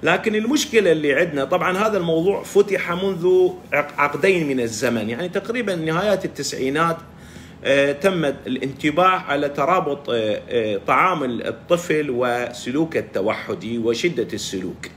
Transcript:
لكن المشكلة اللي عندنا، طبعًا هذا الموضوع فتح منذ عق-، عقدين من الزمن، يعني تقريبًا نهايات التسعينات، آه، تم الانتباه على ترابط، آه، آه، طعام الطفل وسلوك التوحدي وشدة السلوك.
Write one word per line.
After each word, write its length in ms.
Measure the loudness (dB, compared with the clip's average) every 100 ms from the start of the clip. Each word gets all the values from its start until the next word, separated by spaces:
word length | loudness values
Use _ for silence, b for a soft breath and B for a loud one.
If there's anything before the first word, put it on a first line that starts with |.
لكن 320 | 2 0 0
المشكلة 580 | 0 0 0 2 4 4
اللي 220 | 4 4
عندنا، 300 | 2 2 0
طبعًا 340 | 0 0 2 0
هذا 200 | 0 0
الموضوع 440 | 0 2 2 0
فتح 500 | 2 4 4 2 -2
منذ 560 | -2 -2 0 4 4 4 0 -2
عق-، 280 | -2 -2 0
عقدين 480 | 0 2 2 2 2
من 120 | 0
الزمن، 500 | -2 -2 0 0 -2
يعني 180 | -4 -4
تقريبًا 460 | -6 -4 -4 -2
نهايات 500 | -2 -2 0 2 0
التسعينات، 720 | -2 -6 -8 -4 -2 2 0 0 -8 B B B B B
آه، 280 | 2 4 4
تم 320 | 2 0 2
الانتباه 800 | 0 -2 -6 -4 -4 -2 -2 4
على 440 | 4 4 0 -2 -2
ترابط، 600 | 0 2 2 0 -4 -2
آه، 300 | 0 0 -2 -2
آه، 320 | -2 0 -2 0
طعام 380 | 2 4 2
الطفل 840 | -2 -4 -6 -8 0 0 2 -2 0
وسلوك 840 | 0 0 0 -4 -8 -6 -2 0 -2
التوحدي 840 | -4 -2 -2 -2 -4 -6 -4 -2
وشدة 500 | 0 0 0 -2 -4
السلوك. 540 | -4 -6 -6 -6 -10 -14